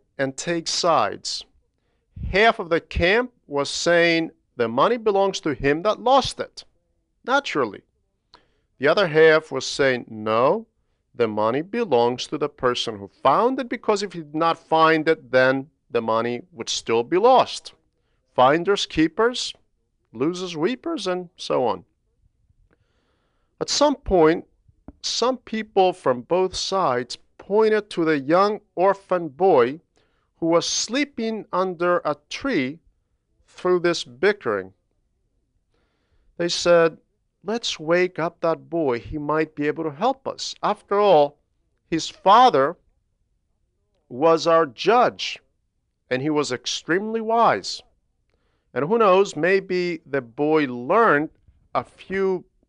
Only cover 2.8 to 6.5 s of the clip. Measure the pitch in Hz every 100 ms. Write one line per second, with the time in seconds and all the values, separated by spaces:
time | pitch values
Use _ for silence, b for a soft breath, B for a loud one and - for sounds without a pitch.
2.8 | - - 175 220 247 _ - 143 135 -
3.8 | 170 170 170 165 160 - _ - 117 120
4.8 | 175 240 220 196 196 185 160 131 139 151
5.8 | 208 202 220 269 - - -